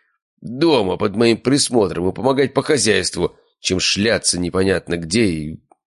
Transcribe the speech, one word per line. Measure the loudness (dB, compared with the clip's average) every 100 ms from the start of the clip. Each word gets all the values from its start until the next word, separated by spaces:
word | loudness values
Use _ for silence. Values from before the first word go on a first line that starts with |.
| _ _ _ _
дома | -12 0 2 4 2 0
под | -2 2
моим | 2 2
присмотром | 2 0 2 2 2 0 -4
и |
помогать | -2 -2 0 0
по | -2
хозяйству, | 0 0 2 0 0 -2 -4 -4 _ _
чем | -4 -2
шляться | 0 0 0 0 0 -2
непонятно | -2 0 2 0 -2 -6
где | -2 0 0
и | 0 -6 -12 _ _